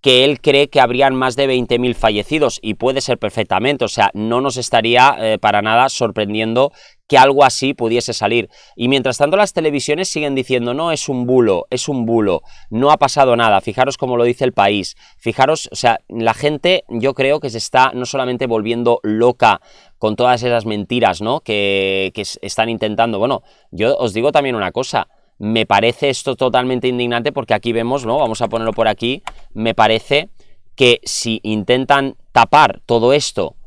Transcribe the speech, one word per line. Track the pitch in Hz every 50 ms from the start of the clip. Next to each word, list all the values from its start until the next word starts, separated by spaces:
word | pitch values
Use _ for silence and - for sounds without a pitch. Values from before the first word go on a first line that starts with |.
que | - 139 127 127 131
él | 139 147 -
cree | - 151 139 139 147 139
que | - 143
habrían | 127 117 120 123 139 139 131
más | 131 131 127 120
de | 127 139
veinte | 135 131 127 120 - 120 120
mil | 123 123 113
fallecidos, | - - 113 107 104 101 - 151 156 147 123 - -
y | - 110 101
puede | - 113 127 131 135
ser | - - 123
perfectamente, | - - 104 - 113 104 - 95 98 110 135 143 127 120
o |
sea, | 101 - - 104 98 -
no | 101 107 113 117 123
nos | 135 139 120
estaría, | 127 117 - - 117 110 117 120 123 127 143 127 -
eh, | 113 110 110 101
para | - 107 104 104 104
nada | 110 110 117 127 135
sorprendiendo | - - 127 110 95 110 107 101 107 107 110 110 113 120 135 139 _ _ - - _ _ _
que | _ 143
algo | 131 131 139 139 143 143
así | 127 - - 135 135 131
pudiese | - 117 113 113 120 - - 110
salir. | - 107 104 117 120 101 - _ - - _ _
Y | - 120
mientras | 123 139 135 123 135 123
tanto | - 143 147 180
las | 196 208 - -
televisiones | 185 160 156 143 139 - - 147 160 190
siguen | - - 156 151 143 139
diciendo, | 135 127 - 131 123 120 120 123
"No, | 143 165 170
es | 160 139 - -
un | 135 123 123
bulo, | 123 127 127 120 107 95 85 - _
es | 127 123 - -
un | 143 127 117
bulo, | 110 117 113 107 98 87 78 - - - - - -
no | 107 113 131 143
ha | 151
pasado | - 147 135 - 147 135 131 120
nada". | 117 117 113 101 95
Fijaros | - - 104 - 127 139 135
cómo | - 139 127 123
lo | 120 120
dice | 120 123 - 139
El | 127 -
País. | - 101 101 107 101 92 - - - - _ _
Fijaros, | - - 117 110 - 131 139 160 151 - -
o | -
sea, | - - 120 113 - _
la | _ - 113 113 113 113
gente | - 143 147 151 139 - 175 185 175 -
yo | - 113 117 110 135 131
creo | - 131 135 143 156
que | - 131
se | 113
está | 117 - - - 127 131 131 -
no | 123 123
solamente | - - 135 127 123 123 117 135
volviendo | 123 117 110 104 110 117 117 120 120 120 -
loca | - 107 107 110 117 123 123 _ 123 110 101 - _ _ - - _ _ _
con | _ - 110 107
todas | 95 123 123 127 117 120
esas | 123 120 117 104
mentiras, | 113 107 104 98 - 120 123 113 101 87 78
¿no? | 107 110 131 160
que, | _ - 110 104 101 101 98 98 95 98 95 95 95 92 _
que | -
s-, | 101 - - - -
están | 101 - - 113 113
intentando. | 113 107 113 107 107 107 117 117 110
Bueno, | 98 107 127 135 - _ _ _ _ _ _
yo | - 87 104 120 143
os | 143 135 113 95
digo | 110 117 147
también | 147 151 139 135 120
una | 110 98 90
cosa, | - 120 131 - - 120 85 _ _ _ _ _ _
me | _ 101 104 113 113 107
parece | - 104 101 107 117 120 - 147 139
esto | 127 - - 139 127
totalmente | _ 135 127 107 127 123 127 127 123 120
indignante | 127 123 123 123 120 120 120 117 147 -
porque | 139 139 - -
aquí | - - 120 110
vemos, | 117 113 120 131 143 123
¿no? | 110 120
Vamos | 147 143 113 110 -
a | 123
ponerlo | 104 113 113 113 113
por | 107 - 113
aquí, | 110 104 - 117 120 135 - - - - - - - -
me | 107 110 117 110
parece | - 110 107 113 113 - - 143 147 170 - - - - - - - - - -
que | - 131 123 120 - -
si | - - - - 117 110 - -
intentan | 107 110 107 95 - 123 127 135 - 143 139 135 135 - - - _
tapar | - 123 117 - - 151 151 113 - - -
todo | - 120 117 113 123
esto | 139 147 - - - 107 90 76 - - -